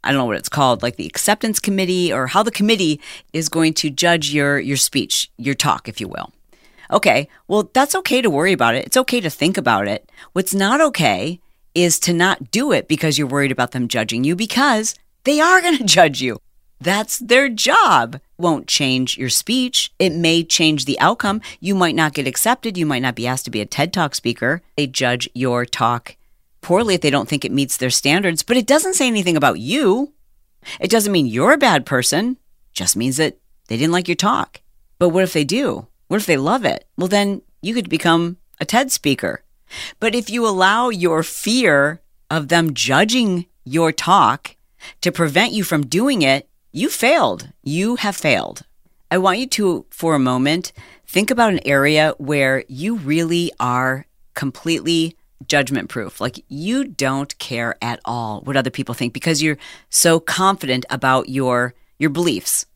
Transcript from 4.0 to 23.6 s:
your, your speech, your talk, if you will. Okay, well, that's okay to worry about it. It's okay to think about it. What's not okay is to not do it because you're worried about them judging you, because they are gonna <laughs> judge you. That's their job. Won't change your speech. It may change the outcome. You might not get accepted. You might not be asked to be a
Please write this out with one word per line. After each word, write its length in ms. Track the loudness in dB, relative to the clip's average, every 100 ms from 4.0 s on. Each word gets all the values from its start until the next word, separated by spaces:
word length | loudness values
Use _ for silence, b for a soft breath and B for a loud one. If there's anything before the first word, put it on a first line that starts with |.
| 2 2 0
your, 260 | 0 0 0
your 180 | -2 -2
speech, 540 | 0 -2 -2 -4 -4 -6
your 180 | -6 -2
talk, 320 | 0 0 -4
if 140 | -10
you 60 | -10
will. 240 | -10 -14 _ _ b b b b
Okay, 360 | 0 2 2 0 b b
well, 220 | -2 0
that's 220 | 0 0 -2
okay 260 | 0 0
to 80 | 2
worry 240 | 2 2
about 220 | 2 2 0
it. 100 | 0
It's 120 | 0
okay 240 | 0 -2
to 80 | -4
think 280 | -2 -2 0
about 300 | 0 2 0
it. 220 | -4 _ B B
What's 200 | -6 -2
not 280 | 0 0 2
okay 580 | 2 2 2 2 -2 -8 _ _ _ 0
is 240 | 2 2
to 140 | 0
not 380 | 2 2 0 -4
do 200 | -4 0
it 160 | 0 0
because 300 | -2 0 0
you're 100 | -2
worried 240 | 0 0
about 200 | 0 -2
them 160 | -2 -2
judging 360 | -2 -2 -2
you, 120 | -2 -2
because 600 | -2 0 2 2 -2 -8 _ _
they 160 | 0 2
are 220 | 6 4
gonna 160 | 4 0
<laughs> 80 | 2
judge 360 | 6 6 4
you. 180 | -4 -6 _ _ _ _
That's 380 | -2 -2 -2 -8
their 300 | 2 4 4
job. 720 | 0 2 4 6 4 2 -6 _ _
Won't 300 | 0 0 -2
change 500 | -2 0 0 -2 -4
your 120 | -2
speech. 640 | -2 0 -2 0 -2 -4 _
It 140 | 0
may 300 | 2 2 2
change 420 | 2 2 2 2 -2
the 140 | 2
outcome. 420 | 2 2 -2 -4 B B
You 160 | -2 0
might 200 | 2 2
not 180 | 0
get 120 | 0 -4
accepted. 520 | -2 0 0 -2 -4
You 80 | -2
might 160 | 0
not 140 | -2 -2
be 120 | -4
asked 180 | -4 -4
to 60 |
be 80 |
a 60 | -6